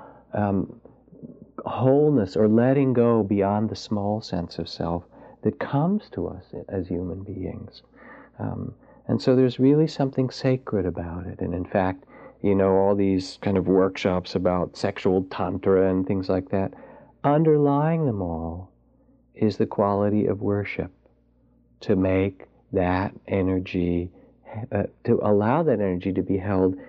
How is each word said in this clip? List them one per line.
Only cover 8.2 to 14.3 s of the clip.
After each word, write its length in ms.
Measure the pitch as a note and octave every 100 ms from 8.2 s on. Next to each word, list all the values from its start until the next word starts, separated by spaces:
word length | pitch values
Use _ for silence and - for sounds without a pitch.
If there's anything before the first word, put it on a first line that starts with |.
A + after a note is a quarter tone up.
| - -
Um, 340 | - - - - - - -
and 140 | A2+
so 140 | C3 B2+
there's 240 | B2+ B2
really 280 | C3 D3 D#3
something 420 | - C3+ C3+ B2+
sacred 560 | - C3 C3 - G2+ F2+
about 400 | E2+ E2+ F2 E2+
it. 140 | F2
And 120 | F2+
in 120 | F2+ F2+
fact, 400 | G2+ F#2 F#2 - - - -
you 140 | G2+ G2
know, 160 | F#2+ F#2+
all 180 | G2 G2+
these 420 | G2 F#2 F#2+ -
kind 160 | G#2 F#2+
of 100 | F2
workshops 680 | F#2+ F#2+ - G2+ F2+ F2+